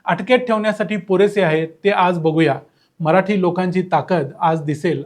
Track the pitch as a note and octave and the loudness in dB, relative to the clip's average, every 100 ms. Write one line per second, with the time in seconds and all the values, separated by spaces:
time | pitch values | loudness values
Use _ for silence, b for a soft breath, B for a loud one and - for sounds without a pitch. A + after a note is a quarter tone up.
0 | - - G3 B3+ B3 A3 G#3+ G#3+ G3+ G#3 | -4 -4 2 0 2 -2 0 -2 -4 -4
1 | E3+ F#3 G3+ G3+ F3 D#3 D#3+ - G3+ G3+ | 0 2 2 2 0 0 -2 -4 0 2
2 | F3+ F3 D#3+ D#3 D#3 C3+ - _ _ - | 2 2 0 2 2 0 -8 _ _ -4
3 | D#3 F3+ F#3+ G#3 F3+ F3 F#3 F3 F#3 D#3+ | 2 2 2 0 0 0 -2 -2 0 -2
4 | - F3 C#3 - E3+ D#3+ D3 D3+ F3+ C#3 | 0 -2 -2 -2 -2 0 -2 -4 -2 -4